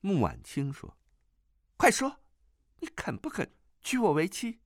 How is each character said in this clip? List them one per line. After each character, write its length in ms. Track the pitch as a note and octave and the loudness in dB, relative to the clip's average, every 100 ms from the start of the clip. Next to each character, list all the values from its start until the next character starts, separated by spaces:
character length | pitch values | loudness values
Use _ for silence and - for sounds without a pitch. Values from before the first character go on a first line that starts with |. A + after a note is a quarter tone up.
穆 200 | G3 F#3 | 0 2
婉 220 | F#2+ A#1 | 2 -2
清 300 | - - C#3 | -10 -6 -4
说 260 | C#3 - - _ _ _ _ _ _ _ _ | -6 -14 -20 _ _ _ _ _ _ _ _
：“快 100 | - | 6
说， 320 | - C4 - _ _ _ _ _ _ | 6 -2 -4 _ _ _ _ _ _
你 80 | E4 | -12
肯 280 | - - - | -8 -6 -6
不 140 | D#4 | -8
肯 240 | - E3 _ _ _ | -6 -6 _ _ _
娶 160 | - B3+ | -4 2
我 160 | A3 | 4
为 140 | D3+ E3 | 4 0
妻？” 320 | - A#3 A3+ | -2 -8 -10